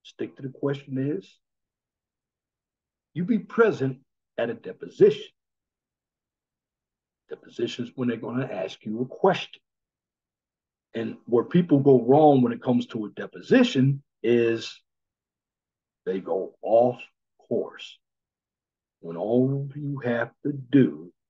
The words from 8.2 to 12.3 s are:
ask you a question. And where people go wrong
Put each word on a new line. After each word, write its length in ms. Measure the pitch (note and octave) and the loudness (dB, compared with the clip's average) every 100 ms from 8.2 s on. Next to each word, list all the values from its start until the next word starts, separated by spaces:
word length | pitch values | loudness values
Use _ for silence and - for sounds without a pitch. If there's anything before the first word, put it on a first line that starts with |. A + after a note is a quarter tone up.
| A2+ B2 C3 | -6 -6 -6
ask 320 | G2+ F#2+ - | -6 -8 -10
you 160 | A2+ A2 | -12 -10
a 40 | B2 | -10
question. 560 | - F#3+ F3 - - _ _ _ _ _ _ _ _ _ _ _ _ _ A#2 | -2 0 0 -6 -18 _ _ _ _ _ _ _ _ _ _ _ _ _ -8
And 220 | A2+ - - | -8 -10 -2
where 160 | A#2 | -2
people 340 | G#2+ F3 F3 C#3 | 2 0 2 4
go 240 | C#3 B2+ | 6 6
wrong 400 | A#2 D3 D3+ | 6 6 6